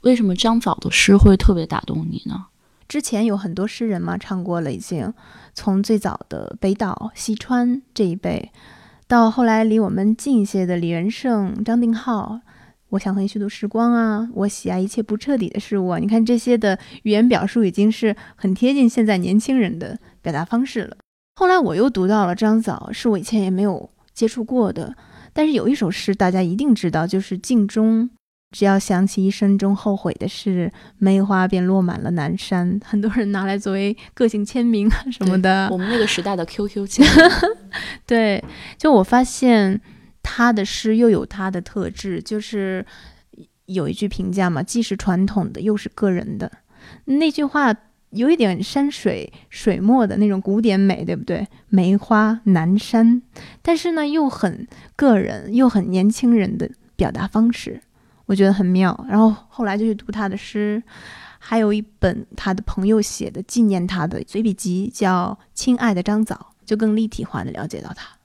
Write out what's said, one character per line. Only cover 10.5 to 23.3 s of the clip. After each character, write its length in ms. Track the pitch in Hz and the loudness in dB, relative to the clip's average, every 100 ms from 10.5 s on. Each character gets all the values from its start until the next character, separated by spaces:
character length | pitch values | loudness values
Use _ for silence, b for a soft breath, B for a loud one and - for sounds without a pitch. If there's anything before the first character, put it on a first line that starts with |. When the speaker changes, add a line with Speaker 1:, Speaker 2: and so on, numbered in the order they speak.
| 196 180 | -2 -2
Speaker 2:
的 100 | 175 | -2
李 120 | 170 | -2
元 220 | 170 185 | -2 -4
盛、 540 | - 262 220 190 - | -4 -2 0 -2 -4
张 160 | 214 240 | -2 0
定 140 | 240 | 0
浩， 440 | 226 262 220 - 226 b b b b _ | -2 -2 -6 -6 -12 b b b b _
《我 80 | 190 | -4
想 160 | 196 | -2
和 80 | 196 | -2
你 60 | 196 | -4
虚 100 | 214 | -4
度 100 | 202 | -8
时 180 | - 208 | -6 -6
光》 280 | 220 233 | 0 2
啊， 340 | 233 226 214 226 | 2 0 -2 -6
《我 120 | 240 202 | -4 -4
喜 240 | - 180 | -4 -6
爱 80 | 180 | -4
一 80 | 190 | -2
切 160 | - | -4
不 140 | 220 214 | -4 -6
彻 220 | - 269 | -2 -2
底 100 | 196 | -2
的 100 | - | -6
事 200 | - 202 | -4 -4
物》 100 | 185 | -2
啊， 100 | 165 | -2
你 80 | 185 | 0
看 160 | 220 | 2
这 140 | 226 240 | 2 0
些 220 | 247 240 | 2 2
的 200 | 214 185 B B | 2 -2 B B
语 60 | 214 | 0
言 160 | 208 247 | 4 4
表 200 | 214 196 | 4 0
述 180 | 240 | 0
已 60 | 202 | 0
经 200 | 185 208 | 2 0
是 240 | 220 220 202 B B | 2 -2 -2 B B
很 180 | 190 | -4
贴 200 | 190 240 | 0 2
近 120 | 277 240 | 4 2
现 200 | 240 220 | 4 2
在 100 | 190 | 2
年 240 | 180 202 | 2 0
轻 180 | 220 262 | 2 0
人 200 | 196 160 | 0 -2
的 200 | - - b b | -10 -12 b b
表 100 | 170 | -6
达 140 | 147 | -4
方 220 | 170 233 262 | -2 -2 -2
式 160 | 233 | -4
了。 120 | - - _ _ _ - | -8 -14 _ _ _ 0
后 100 | 370 | 2
来 120 | 370 | 4
我 160 | 226 | 2
又 140 | 165 262 | 2 2
读 180 | 214 185 | 2 2
到 200 | 214 185 | 2 2
了 80 | |
张 260 | 185 214 220 | 0 2 2
枣， 300 | 226 151 - | 0 -6 -10
是 160 | - 240 | -4 -2
我 80 | 202 | -2
以 60 | |
前 180 | 208 | 0